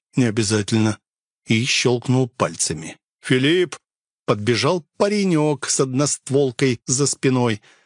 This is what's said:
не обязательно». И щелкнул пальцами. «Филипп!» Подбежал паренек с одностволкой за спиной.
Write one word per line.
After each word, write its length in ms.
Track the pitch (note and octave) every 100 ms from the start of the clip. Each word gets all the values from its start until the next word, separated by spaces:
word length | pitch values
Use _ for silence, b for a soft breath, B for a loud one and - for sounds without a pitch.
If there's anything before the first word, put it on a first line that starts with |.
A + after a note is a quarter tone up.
| _
не 100 | -
обязательно». 760 | A#2+ G#2+ G#2 G#2+ G2+ A2+ A2 G#2+ _ _ _ _ -
И 180 | A2+
щелкнул 640 | B2+ - B2+ B2 - B2+ B2+
пальцами. 680 | _ E2 E2 - D#2 D#2 - _ _
«Филипп!» 560 | - B2+ C3+ F3+ F3 - _ _ _ _ -
Подбежал 580 | A2 G#2 A2+ C3+ F3+ - _
паренек 720 | G3+ G#3 F#3+ D#3+ D3+ C#3+ -
с 80 | -
одностволкой 1000 | C3+ B2+ D3 - - C3+ C#3 A#2+ C3+ A#2 -
за 200 | D3+ C#3+
спиной. 560 | - C3+ B2+ B2 G#2 b b